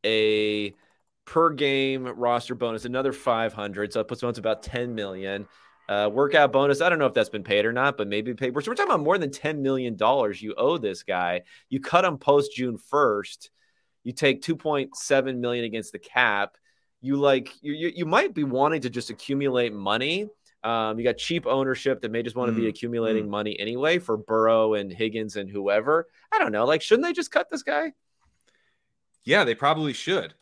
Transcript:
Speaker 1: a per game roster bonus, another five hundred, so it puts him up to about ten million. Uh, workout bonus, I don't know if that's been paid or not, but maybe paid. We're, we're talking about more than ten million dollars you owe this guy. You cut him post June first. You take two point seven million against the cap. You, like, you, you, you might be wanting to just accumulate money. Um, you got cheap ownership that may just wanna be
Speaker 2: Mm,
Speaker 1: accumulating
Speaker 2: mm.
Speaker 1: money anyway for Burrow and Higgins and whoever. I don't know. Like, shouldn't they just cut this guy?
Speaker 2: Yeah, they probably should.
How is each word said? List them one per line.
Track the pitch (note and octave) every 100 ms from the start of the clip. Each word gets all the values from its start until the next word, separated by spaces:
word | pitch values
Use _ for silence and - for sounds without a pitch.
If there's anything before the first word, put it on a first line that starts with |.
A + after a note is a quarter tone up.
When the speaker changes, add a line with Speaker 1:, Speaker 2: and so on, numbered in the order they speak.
| A2
Speaker 1:
a | A2 G#2+ G#2+ G#2+ G#2 G#2 F#2+ _ _ _ _ -
per | D#3+ E3
game | C#3+ C#3+ C3+ C3+ C3+ B2+
roster | A2+ A#2+ A#2+ - B2
bonus, | A#2+ A2+ A#2+
another | B2+ C3+
five | C3 - A2+ A2+
hundred, | G#2+ G#2 G2 G#2
so | A2+
it | G#2+
puts | A#2+
him | A#2+
up | A2+
to |
about | A2 G#2+
ten | - B2 B2 A2
million. | G2+ F#2+ F#2+ G2 G2+ _ _ _ -
Uh, | G2+ G#2
workout | A2 C#3+ D3+ C#3+
bonus, | C3+ C#3 C#3
I | E3+
don't | E3
know | C3+
if |
that's | A#2 G#2+
been | G#2+
paid | F#2+ G2+ G#2+
or |
not, | A#2+ C#3 C#3
but | G2+
maybe | G2+ A2+
paid. | A2+ C3 C3
We're, | D3
we're | B3
talking | G4+
about | A3
more | D3 F#3+
than | D3+
ten | - D3+ D3+
million | C3+ C3+ B2 G2+
dollars | G#2+ C#3 A2 F#2+
you | G#2+ -
owe | B2 E3
this | G#2+ F#2
guy. | - F#2 F2 F2+ - - _
You | C3
cut | - E3+ F#3
him | C#3+
post | - C#3+ C#3 -
June | B2+ A2
first. | - C#3+ C3+ G#2 G2 - - _ _ _ _ _ A#2+
You |
take | B2 D3 C3+
two | D3 D#3+
point | D#3 D3 C3+ -
seven | - C#3 C3 B2+
million | A#2+ A#2+ A#2
against | A2+ G2+
the | G#2
cap. | - B2+ A#2+ G2+ G2+ _ _ _ _ _ B2+
You, | C#3
like, | C#3+ C3+ C3+ -
you, | D3
you, | D3+ E3+
you | - D#3+
might | G3 F#4+
be | F#3+ C#3
wanting | B2+ C#3+ D#3+
to | B2+
just | A#2+ -
accumulate | A2 - C#3 C#3 B2+ A#2+
money. | G#2 G2 A2 C3+ F3+ G#3 _ _ _
Um, | A2 A#2 A2 A2
you |
got | A#2+ A#2+
cheap | - E3+ -
ownership | C3+ C3+ B2+ C#3 C3
that | A2+
may | A#2
just | A#2 B2
wanna | B2
be | A2+
Speaker 2:
Mm, | A2+
Speaker 1:
accumulating | G2+ A#2+ A#2 A2+ G#2+ G#2
Speaker 2:
mm. |
Speaker 1:
money | G2+ G#2+ G#2
anyway | G#2 A#2+ D3 F3
for | F3 A2
Burrow | G#2+ A2 A2 A2+ A2 G#2+
and | G2
Higgins | F2+ A2+ A2 G#2+ G#2
and | F#2+
whoever. | G2+ G2 G#2 A#2+ D#3 E3 _ _
I | A4
don't | D4
know. | G#2 B2
Like, | D#3
shouldn't | - A3 E4+
they |
just | F4 -
cut | - -
this | D4+
guy? | - D4 D#4+ - _ _ _ _ _ _ _ _ _ _ _ _ -
Speaker 2:
Yeah, | F3+
they | D3
probably | A2+ C#3 D#3 D3+
should. | A#2+ - F#3 E2+ _